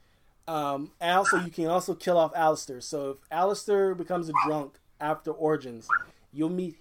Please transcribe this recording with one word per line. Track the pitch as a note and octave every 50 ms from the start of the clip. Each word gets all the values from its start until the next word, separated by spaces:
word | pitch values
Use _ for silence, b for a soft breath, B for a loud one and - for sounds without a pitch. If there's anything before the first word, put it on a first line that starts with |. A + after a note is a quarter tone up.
| _ _ _ _ _ _ _ _ -
um, | E3 D#3+ D3+ D3 C#3+ C#3 C#3 D3+ F3+ _ -
and | E3+ F3 F3+
also | F#3+ G3 - G3
you | F3+ F3+ E3+
can | - F3+ D#3+
also | D#3+ E3+ F3+ - G3 E3
kill | - - F#3 F3
off | E3+ D#3+ D3+ -
Alistair. | E3+ D#3+ D#3 D#3 - - - B2+ B2
So | - - D#3+ C#3+ C#3 C3+
if | C#3 - _ -
Alistair | D#3 E3+ F#3 G3+ G3+ G3+ - G#3 G3+ G3 G3 F#3+ F#3
becomes | F3 E3 - F#3 F3 E3 D#3+
a | D3+
drunk | - - D3+ D3+ D3+ C#3 C#3 _ - _ _ _ -
after | D3 D3+ D#3 D#3 - D#3+
Origins, | D3+ - D#3+ D#3 D#3 - B2+ B2 A#2 A2+ A2 - - - b b b b b b
you'll | - C#3+ D#3 E3
meet | F3+ F3+ F#3 E3+ D#3+ _